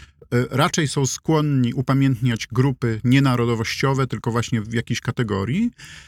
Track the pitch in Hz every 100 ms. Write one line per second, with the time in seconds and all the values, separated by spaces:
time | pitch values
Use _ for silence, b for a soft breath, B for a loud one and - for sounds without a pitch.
0 | B B - 123 123 123 165 - 147 147
1 | 135 - - 156 151 135 120 135 131 135
2 | 135 117 123 113 - 120 139 123 120 107
3 | 123 135 139 123 120 113 113 - 135 135
4 | 131 110 120 117 - 113 107 117 - 117
5 | - - 113 98 98 175 233 B B B